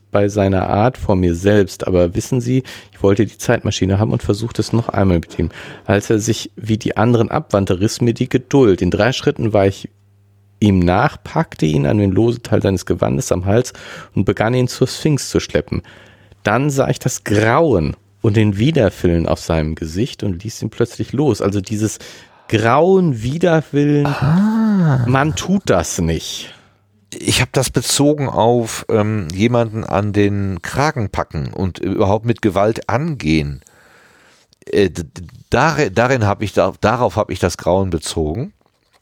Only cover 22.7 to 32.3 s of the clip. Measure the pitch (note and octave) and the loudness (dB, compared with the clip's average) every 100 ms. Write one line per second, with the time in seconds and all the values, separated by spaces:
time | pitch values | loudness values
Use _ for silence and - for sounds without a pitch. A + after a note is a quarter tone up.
22.7 | C3 F3 F#3+ F3 A#2+ A#2 D#3 F3 D#3+ - | 4 4 4 4 0 -4 0 2 2 0
23.7 | C#3+ D3 D3 C#3+ C#3 C#3 E3+ G#3 A3 A3 | 0 2 2 0 0 2 4 4 2 2
24.7 | G3+ E3 C3 A#2+ C3 D3+ - - G3 - | 4 4 2 2 2 2 -2 -2 -2 2
25.7 | F#2+ E2+ - E2 E2 - - - - _ | 0 0 -2 -2 -2 -6 -12 -14 -20 _
26.7 | _ _ _ _ - - - B2+ C#3+ B2+ | _ _ _ _ -8 -2 -2 0 -2 -2
27.7 | - - - C#3+ D3+ C3 - A2 B2 A2 | -2 -2 0 2 2 -2 2 2 2 -2
28.7 | - - A2 G#2 A2 D#2 F#2 A2+ A#2+ A#2 | -8 -2 0 0 -2 -6 -2 0 2 0
29.7 | A2 - F#2+ G#2 G2+ G2+ G2+ G2 F#2 - | -4 -4 -2 0 2 2 0 -4 -6 -6
30.7 | - D3 C#3 G2 - - E2 B1+ - F#2+ | -2 -2 -2 -4 -4 -6 -6 -8 -4 -6
31.7 | D#2+ F#2 F#2+ G2+ G#2+ A#2 | -4 -4 0 0 0 0